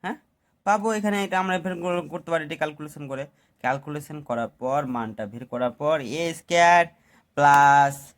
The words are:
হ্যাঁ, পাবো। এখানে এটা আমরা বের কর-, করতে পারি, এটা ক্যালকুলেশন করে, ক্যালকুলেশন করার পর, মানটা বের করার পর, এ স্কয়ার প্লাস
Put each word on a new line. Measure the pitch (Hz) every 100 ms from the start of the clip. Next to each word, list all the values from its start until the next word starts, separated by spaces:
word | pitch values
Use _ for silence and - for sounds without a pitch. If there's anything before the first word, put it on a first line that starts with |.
হ্যাঁ, | 180 233 _ _ _ _ -
পাবো। | 208 220 214
এখানে | 208 202 190
এটা | 185
আমরা | 185 185
বের | 175 175
কর-, | 175 175 151
করতে | 170 165
পারি, | 165 151
এটা | 156
ক্যালকুলেশন | 151 151 151 147 143
করে, | 135 139 _ _ _
ক্যালকুলেশন | 123 139 143 147 147 151 147
করার | 120 113 _
পর, | 127 139 135 123
মানটা | 113 104 104
বের | 117 123
করার | 120 123 120
পর, | 147 156 123 143
এ | 170 160
স্কয়ার | _ 170 170 175 170 _ _ _ _ -
প্লাস | 143 143 143 143 139 143 -